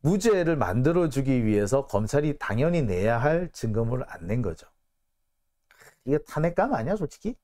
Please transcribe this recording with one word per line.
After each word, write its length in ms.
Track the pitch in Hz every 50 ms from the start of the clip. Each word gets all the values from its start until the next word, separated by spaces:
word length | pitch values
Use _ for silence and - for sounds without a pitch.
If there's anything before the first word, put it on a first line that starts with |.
무죄를 560 | - 143 185 208 196 240 214 185 175 156 165 143
만들어주기 880 | 113 90 92 120 127 151 170 180 175 160 120 135 135 131 135 123 113
위해서 400 | 107 107 101 104 101 123 139 135 -
검찰이 500 | - 101 107 104 - 143 147 151 - -
당연히 440 | - - 101 131 151 165 175 170 143
내야 360 | 107 92 87 95 110 117 117
할 280 | 123 147 160 170 180 165 -
증거물을 520 | - - 113 107 110 117 117 123 127 127 -
안 180 | - - 82 85
낸 140 | 107 123 123
거죠. 240 | 95 82 - - _ _ _ _ _ _ _ _ _ _ _ _ _ _ _ _ _ _ _ _ _ - _ - - _ _ _
이거 120 | 123 139 151
탄핵감 540 | - - - 151 151 170 170 - 190 262 277
아니야, 220 | 151 113 139 196
솔직히? 400 | 214 180 139 - - _ 208 254 _